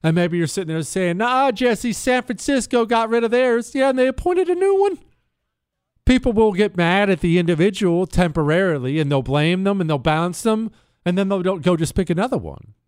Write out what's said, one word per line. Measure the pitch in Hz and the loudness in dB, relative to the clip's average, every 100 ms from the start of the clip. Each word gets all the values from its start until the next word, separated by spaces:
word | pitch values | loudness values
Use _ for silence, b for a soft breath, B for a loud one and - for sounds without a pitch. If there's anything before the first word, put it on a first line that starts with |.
| 160 | 2
And | |
maybe | 165 175 175 | 2 0 0
you're | 165 | -2
sitting | - 170 | -4 -6
there | 160 | -6
saying, | 156 190 180 175 | -4 -2 -2 -2
"Nah, | 233 254 277 | 0 2 0
Jesse, | 208 247 214 240 | 0 0 0 -4
San | 208 - 254 | -4 0 0
Francisco | - 214 - 277 - 247 226 | -2 -8 -2 -2 0 -2 2
got | 233 226 | 0 0
rid | 233 | 0
of | 233 | 0
theirs." | 240 254 233 233 | 0 2 0 -2
Yeah, | 277 269 | 0 0
and | 254 | 2
they | 254 | 0
appointed | 262 359 359 349 | 0 -2 0 0
a | |
new | 349 392 392 | 0 2 2
one. | 403 359 - _ _ _ _ _ _ _ _ _ - | 0 -2 -12 _ _ _ _ _ _ _ _ _ 2
People | 254 254 | 2 2
will | 220 220 | 2 2
get | 180 208 185 | 4 0 2
mad | 170 190 202 | 2 2 2
at | 180 | 0
the | 180 175 | 2 2
individual | 170 165 190 190 190 170 185 | 2 2 0 2 0 0 0
temporarily, | - 180 156 147 165 190 151 123 151 | 0 0 0 0 2 0 0 -2 -2
and | 147 | 0
they'll | 143 | -2
blame | 117 143 156 185 | 0 0 0 0
them, | 190 196 | 0 -2
and | 160 | -2
they'll | 147 | -2
bounce | 139 151 175 170 | 0 0 -2 -4
them, | 226 220 220 b b b | -2 -2 -4 b b b
and | - 180 | -2 -2
then | 196 | 0
they'll | 196 | 0
don't | 180 190 | -2 0
go | 165 170 | 0 0
just | 165 - | 0 -2
pick | 190 | -2
another | 170 233 214 | -2 -2 -4
one. | 80 69 - - | -6 -14 -20 -20